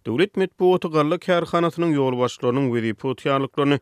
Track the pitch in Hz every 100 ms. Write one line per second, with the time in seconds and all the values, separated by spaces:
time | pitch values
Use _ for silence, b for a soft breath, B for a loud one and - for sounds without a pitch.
0 | - 117 208 - 185 - 185 180 180 156
1 | 147 170 - 175 165 175 170 165 170 147
2 | 131 123 123 - 123 127 135 120 113 107
3 | 135 123 147 135 135 - 143 143